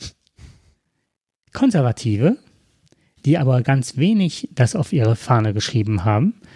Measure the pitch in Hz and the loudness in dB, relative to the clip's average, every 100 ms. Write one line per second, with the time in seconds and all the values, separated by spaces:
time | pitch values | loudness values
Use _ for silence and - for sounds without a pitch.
0 | - - _ _ - - _ _ _ _ | -20 -20 _ _ -20 -20 _ _ _ _
1 | _ _ _ _ _ - 269 190 123 - | _ _ _ _ _ 0 2 2 0 -2
2 | 117 104 147 277 _ _ _ _ _ _ | -2 0 0 0 _ _ _ _ _ _
3 | _ _ 135 165 131 127 123 135 120 127 | _ _ 0 2 2 0 2 -2 -2 -2
4 | 175 220 180 - - - 120 208 127 165 | 0 2 0 -4 -8 -2 0 0 -2 0
5 | 110 113 - 120 107 104 - 110 107 104 | 0 0 0 0 0 -2 -4 -4 -2 -2
6 | 101 107 180 - - | 0 0 0 -4 -14